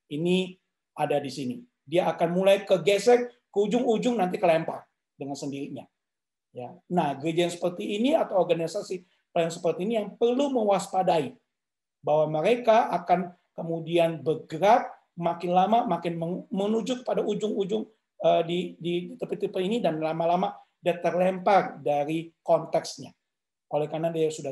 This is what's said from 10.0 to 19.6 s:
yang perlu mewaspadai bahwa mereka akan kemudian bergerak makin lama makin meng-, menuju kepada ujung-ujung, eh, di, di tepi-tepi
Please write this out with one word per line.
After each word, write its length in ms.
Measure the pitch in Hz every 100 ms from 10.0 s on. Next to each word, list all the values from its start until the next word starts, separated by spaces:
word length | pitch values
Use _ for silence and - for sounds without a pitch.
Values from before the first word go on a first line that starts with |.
yang 160 | 196 -
perlu 320 | 240 247 285
mewaspadai 800 | 254 208 190 185 185 180 165 143 - _ _ _ _ _ _
bahwa 400 | 143 151 156 156
mereka 480 | 175 247 247 220 -
akan 400 | 175 - 180 185 - _
kemudian 640 | - 165 165 156 170 165 160
bergerak 720 | 135 156 - 156 190 247 - - _
makin 400 | - 170 170 175
lama 320 | 180 190 233 -
makin 320 | 170 175 170
meng-, 320 | 165 185 -
menuju 560 | 196 202 226 226 247 -
kepada 160 | -
ujung-ujung, 640 | 233 208 208 208 190 214 - _ _ _
eh, 240 | 160 170
di, 160 | 160 175 175 -
di 320 | 165 175 180
tepi-tepi 480 | 254 - 190 202 196